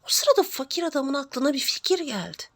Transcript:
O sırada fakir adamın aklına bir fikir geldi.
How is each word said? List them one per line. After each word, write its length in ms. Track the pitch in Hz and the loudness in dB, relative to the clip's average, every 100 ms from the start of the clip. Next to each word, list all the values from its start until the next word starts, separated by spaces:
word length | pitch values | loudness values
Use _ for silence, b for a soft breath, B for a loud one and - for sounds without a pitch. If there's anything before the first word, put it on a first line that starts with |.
O 20 | - | 0
sırada 340 | - 605 539 | 2 6 4
fakir 400 | - - 269 - | 4 -2 -6 -2
adamın 320 | 339 294 269 | -2 -2 -2
aklına 380 | 277 277 254 269 | -4 -4 0 0
bir 60 | 277 | 0
fikir 400 | - - - 359 | -2 -4 0 0
geldi. 440 | 302 208 175 160 - | 0 -6 -8 -12 -18